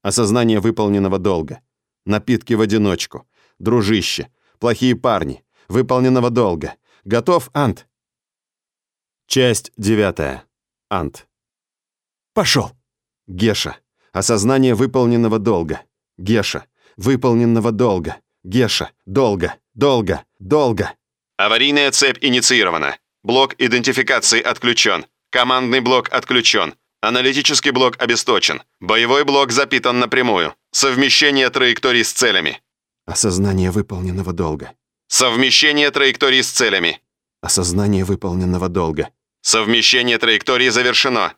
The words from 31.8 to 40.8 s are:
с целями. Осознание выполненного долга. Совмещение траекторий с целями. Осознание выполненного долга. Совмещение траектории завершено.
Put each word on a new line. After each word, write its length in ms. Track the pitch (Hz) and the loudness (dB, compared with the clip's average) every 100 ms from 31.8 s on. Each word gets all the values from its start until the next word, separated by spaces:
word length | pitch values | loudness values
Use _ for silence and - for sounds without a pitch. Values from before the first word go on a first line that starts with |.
| 131 123 | 0 0
с 80 | 110 | 0
целями. 480 | - 123 95 76 - _ _ _ _ - | 0 0 0 -2 -8 _ _ _ _ -8
Осознание 640 | 92 110 90 98 95 92 | -4 -2 0 0 0 0
выполненного 600 | 95 95 95 92 92 90 | -2 -4 -8 -6 -6 -6
долга. 400 | 87 82 76 69 _ _ _ _ | -6 -6 -6 -12 _ _ _ _
Совмещение 840 | - 127 117 131 - 151 147 147 | 0 0 2 2 2 2 2 0
траекторий 520 | 135 135 117 139 131 | 2 0 2 2 2
с 80 | 123 | 0
целями. 500 | - 117 95 85 - _ _ _ _ | 0 0 0 -2 -4 _ _ _ _
Осознание 640 | 92 - 90 90 101 98 | -4 -2 0 -2 0 0
выполненного 640 | 92 95 98 90 90 90 90 | -2 -4 -4 -4 -2 -2 -2
долга. 400 | 90 82 78 76 _ _ _ | -2 -2 -4 -8 _ _ _
Совмещение 800 | - 113 107 117 110 127 123 113 | -2 0 2 2 2 2 2 0
траектории 500 | 117 107 - 127 127 | 2 0 0 2 2
завершено. 680 | 117 | 2